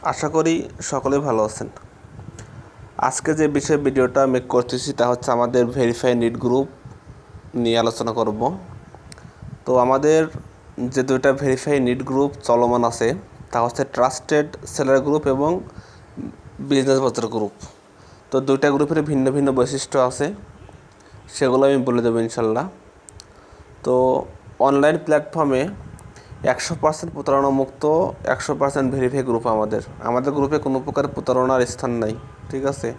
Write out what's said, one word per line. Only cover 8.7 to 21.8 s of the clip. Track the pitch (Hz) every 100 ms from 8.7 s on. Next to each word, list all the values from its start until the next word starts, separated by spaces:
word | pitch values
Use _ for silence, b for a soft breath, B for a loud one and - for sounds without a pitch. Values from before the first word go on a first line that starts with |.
| - - - - B B B B - -
তো | 127
আমাদের | 123 135 147 156 160 - - - - - 123
যে | 135 131
দুইটা | 131 139 135
ভেরিফাই | 143 127 - 143 123
নিড | 123 127
গ্রুপ | 131 143 - -
চলমান | 120 120 120 117
আছে | - 113 175 - - -
তা | 120
হচ্ছে | 120 - 135
ট্রাস্টেড | - 127 147 - 151 151 - -
সেলার | - 135 135 143
গ্রুপ | 151 147
এবং | 135 147 185 - B B B B - - - - - 139
বিজনেস | 139 135 135
বাজার | 131 117 113
গ্রুপ। | 117 101 - - - - - B B -
তো | 135 135
দুইটা | 135 147
গ্রুপের | 139 147 160 151
ভিন্ন | 139 131 143
ভিন্ন | 139 131
বৈশিষ্ট্য | 123 135 - 139 127
আছে, | 127 147 202 - - - - - B B B - -
সেগুলো | 135 131 139
আমি | 139